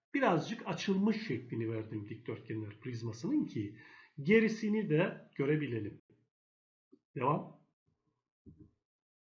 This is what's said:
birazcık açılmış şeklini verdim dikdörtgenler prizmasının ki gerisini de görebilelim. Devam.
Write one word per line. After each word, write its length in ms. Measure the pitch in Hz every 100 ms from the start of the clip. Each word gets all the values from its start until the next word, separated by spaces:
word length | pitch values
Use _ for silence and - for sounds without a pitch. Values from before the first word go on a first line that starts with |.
| _
birazcık 480 | 277 247 165 147 226 -
açılmış 600 | 165 - 190 208 208 -
şeklini 460 | 120 - 117 113
verdim 360 | 110 107 110 104
dikdörtgenler 720 | 113 - 117 - 110 107 -
prizmasının 680 | 127 120 113 107 175 302 -
ki 320 | - 104 - - - - -
gerisini 680 | 139 220 220 220 214 214 180
de 400 | 151 190 - -
görebilelim. 680 | - 139 151 139 117 107 - _ _ _ _ _ _ _ _ _ _ _
Devam. 460 | 139 127 165 - - _ _ _ _ _ _ _ _ - 78 - _ _ _ _ _